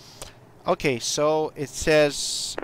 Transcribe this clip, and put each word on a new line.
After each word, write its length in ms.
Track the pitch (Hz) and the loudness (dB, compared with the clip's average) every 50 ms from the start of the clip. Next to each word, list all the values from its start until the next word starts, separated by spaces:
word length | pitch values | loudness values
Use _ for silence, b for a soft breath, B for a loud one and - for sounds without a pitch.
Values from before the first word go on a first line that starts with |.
| B B B B B B B B B B - - - | B B B B B B B B B B -20 -10 -2
Okay, 320 | - 180 180 - 156 131 117 | -2 -2 0 2 0 0 0
so 520 | - - - - 147 151 156 156 156 147 - - | -2 -4 -2 0 2 2 2 2 0 -2 -4 -8
it 100 | 147 131 | -10 -8
says 880 | - - - 165 156 151 151 143 135 - - - - - - - - - | -6 -4 0 4 6 6 6 4 2 -2 -4 -4 -4 -4 -6 -6 -8 -10